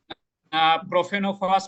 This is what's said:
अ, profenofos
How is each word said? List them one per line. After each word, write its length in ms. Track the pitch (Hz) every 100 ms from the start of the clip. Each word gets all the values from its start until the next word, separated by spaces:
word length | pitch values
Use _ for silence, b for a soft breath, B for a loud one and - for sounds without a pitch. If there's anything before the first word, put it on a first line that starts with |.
| _ - _ _ _
अ, 240 | 156 160 165
profenofos 840 | 185 180 175 202 196 196 190 190